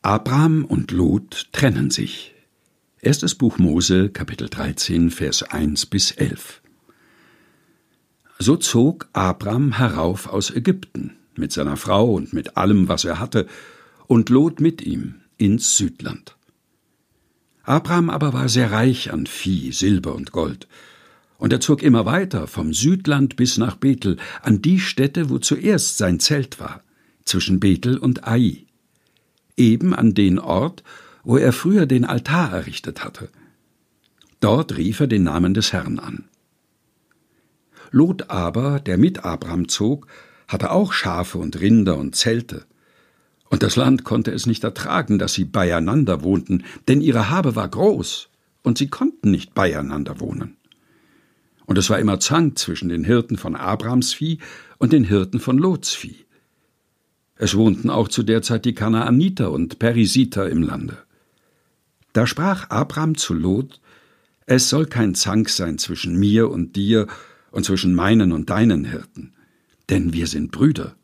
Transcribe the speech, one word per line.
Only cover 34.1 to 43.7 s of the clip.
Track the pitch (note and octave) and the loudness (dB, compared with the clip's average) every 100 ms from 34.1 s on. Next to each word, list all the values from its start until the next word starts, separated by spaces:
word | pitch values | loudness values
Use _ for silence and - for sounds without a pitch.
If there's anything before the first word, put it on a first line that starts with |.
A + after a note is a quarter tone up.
| _ _ _ | _ _ _
Dort | G2+ B2 D#3+ - | 4 4 2 -2
rief | F#2 A2+ | -4 0
er | C#3+ | 0
den | G#2+ | 2
Namen | F2 D#2 F2+ G2 | 0 2 2 2
des | G#2+ | 0
Herrn | F#2 C#2+ D2 | -4 -4 -8
an. | - - - _ _ _ _ _ _ _ _ _ _ _ _ _ _ - - | -8 -14 -16 _ _ _ _ _ _ _ _ _ _ _ _ _ _ -20 0
Lot | C3 E3+ F#3 - | 4 4 0 -6
aber, | F#2 F2 G#2 C#3 C#3+ | -4 -2 -2 -2 -2
der | A#2 F2+ | -2 4
mit | D#3+ F#3 F2+ | 2 2 -8
Abram | E2 E2+ E2+ E2+ | -8 -6 -4 -4
zog, | - G#2+ D3 - - - _ - | -2 0 -2 -8 -20 -20 _ -8
hatte | G#2 - | -4 0
auch | E3+ G3 | 0 0
Schafe | - G2 E2+ F2+ - | -2 -4 -4 -6 -6
und | E2+ - | -8 -2
Rinder | F#2+ A2+ F#2+ D2 | 4 6 4 0
und | C#2 - | -2 -2
Zelte. | A#2 A2+ A#2 - _ _ _ _ _ _ _ _ _ | 0 0 -4 -16 _ _ _ _ _ _ _ _ _
Und | - | 0
das | - | 2